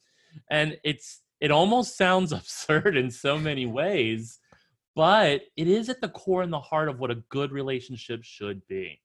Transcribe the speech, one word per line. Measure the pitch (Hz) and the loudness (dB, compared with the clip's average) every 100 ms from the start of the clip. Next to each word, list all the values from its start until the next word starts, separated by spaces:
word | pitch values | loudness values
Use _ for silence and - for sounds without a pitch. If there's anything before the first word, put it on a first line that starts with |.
| _ _ _ 156 - | _ _ _ -18 -4
And | 151 156 151 | -2 -2 -2
it's, | 151 147 - - _ - | -6 -6 -10 -20 _ -2
it | 147 | 2
almost | 151 190 240 226 - | 4 4 2 0 2
sounds | 185 185 180 | 4 4 2
<laughs> | |
absurd | 90 - - - 151 208 143 | -4 -8 -8 0 2 4 2
in | 127 | 0
so | 120 139 151 | -2 -2 0
many | 156 139 123 | -2 -2 -4
ways, | 120 175 185 113 113 113 - _ _ _ _ _ - | -2 0 0 0 -2 -8 -16 _ _ _ _ _ 2
but | 160 214 170 143 - - | 4 6 4 2 -4 -2
it | 165 | 2
is | 214 226 | 2 0
at | 254 | -6
the | 202 | -8
core | - - 185 | -6 -2 0
and | 180 | 0
the | 151 | -4
heart | - 156 156 | -2 -2 -2
of | 127 | -2
what | 127 | -4
a | 117 - | -4 -6
good | 135 139 | -4 -4
relationship | 139 135 131 - 117 - 117 117 | -4 -4 -6 -8 -14 -10 -12 -12
should | - 101 98 - | -12 -10 -10 -10
be. | 95 90 71 | -10 -10 -14